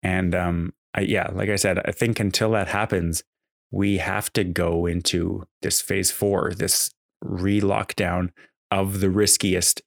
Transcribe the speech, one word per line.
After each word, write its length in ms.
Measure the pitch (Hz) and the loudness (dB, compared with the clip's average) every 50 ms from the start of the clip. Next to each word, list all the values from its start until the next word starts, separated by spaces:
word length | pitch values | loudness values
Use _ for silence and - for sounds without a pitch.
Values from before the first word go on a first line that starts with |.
And, 320 | - 95 92 92 92 87 87 | -2 0 0 0 0 0 0
um, 380 | 90 90 90 87 85 85 87 - _ _ _ _ | 0 0 0 0 0 -2 -4 -6 _ _ _ _
I, 80 | 107 | -2
yeah, 260 | 98 - - 95 - - | 0 0 0 0 0 -2
like 180 | - 98 101 101 | -4 -4 -2 -2
I 60 | 104 | 0
said, 220 | 98 - 101 92 95 - | 0 2 2 0 0 -2
I 80 | - | -4
think 260 | - - 120 117 110 - | -2 0 0 0 0 0
until 340 | 110 98 - - 113 110 | -2 0 0 0 0 2
that 160 | 113 107 95 - | 2 0 0 0
happens, 540 | - 101 107 113 107 92 85 85 80 - - _ _ _ _ _ _ _ _ _ | -2 -2 0 0 0 0 0 0 -2 -4 -6 _ _ _ _ _ _ _ _ _
we 280 | - 95 98 101 101 92 | -2 0 2 2 2 0
have 340 | 85 95 95 101 - - | 0 -2 -2 -2 -4 -2
to 120 | _ 117 98 | _ 0 0
go 420 | 90 87 - 87 85 85 85 85 | 0 0 -2 0 0 0 0 0
into 580 | 87 85 87 - - - 87 85 90 95 98 90 _ _ _ | 0 0 0 -2 0 0 0 0 -2 -4 -6 -8 _ _ _
this 220 | - 92 - - | -6 -2 -2 -2
phase 280 | - - 101 98 92 - | -2 -2 -2 0 0 -2
four, 420 | - - 104 101 101 92 92 - 90 | -2 0 0 2 2 2 0 -2 -2
this 360 | 95 - - - - - - _ _ _ _ _ _ | -2 -2 0 0 0 0 -4 _ _ _ _ _ _
re-lockdown 1080 | - - 98 90 90 98 104 104 101 98 98 104 101 - - - 101 87 87 90 90 90 _ _ - _ _ _ _ _ | -10 -8 -6 -2 0 2 2 4 4 2 2 0 -2 -4 -2 -2 -2 0 0 0 -2 -2 _ _ -20 _ _ _ _ _
of 300 | 101 95 98 98 98 95 | 0 0 0 0 0 0
the 100 | 95 95 | 2 2
riskiest 720 | 92 104 104 98 - - - 98 90 90 85 - - - _ | 4 4 4 4 4 2 2 2 2 2 2 0 0 -2 _